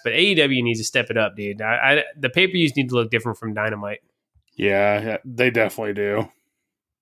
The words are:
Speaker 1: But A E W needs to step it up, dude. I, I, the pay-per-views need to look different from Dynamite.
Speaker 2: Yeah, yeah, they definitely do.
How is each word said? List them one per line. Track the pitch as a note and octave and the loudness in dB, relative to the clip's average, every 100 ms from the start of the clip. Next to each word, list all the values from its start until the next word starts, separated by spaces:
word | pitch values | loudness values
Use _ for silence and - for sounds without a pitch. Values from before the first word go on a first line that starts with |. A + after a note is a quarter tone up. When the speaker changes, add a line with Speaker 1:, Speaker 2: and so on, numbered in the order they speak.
Speaker 1:
But | A#2+ | -2
A | A#2+ | 2
E | G3+ E3+ | 4 4
W | C#3+ B2+ | 2 2
needs | A#2+ A2+ | 0 -2
to | G#2+ | -2
step | C3 A2+ | -2 0
it | A2+ | 0
up, | G#2 G#2 | -2 -2
dude. | G#2 G2+ | -8 -4
I, | A2 A#2 | -2 0
I, | C3 D3 - - | 2 2 0 -4
the | C3 | -2
pay-per-views | F3 F#3 F3+ D#3 C#3+ | 2 2 2 2 0
need | B2+ | 0
to | B2 | 0
look | A2+ | 0
different | A#2 A#2 G#2+ | 0 -2 -6
from | A2+ | -6
Dynamite. | G#2+ G#2+ G#2 G#2 G#2 _ _ _ _ _ - | -4 -4 -4 -8 -12 _ _ _ _ _ -4
Speaker 2:
Yeah, | G2+ G2 G2+ G#2 | 0 2 2 2
yeah, | A2 G#2+ C3 | -2 -6 -6
they | A#2+ B2+ | 0 2
definitely | A#2 G#2+ - G#2+ | 2 0 -2 -6
do. | G2+ G2+ G#2 G#2+ _ _ _ _ _ _ _ | -2 -2 -2 -4 _ _ _ _ _ _ _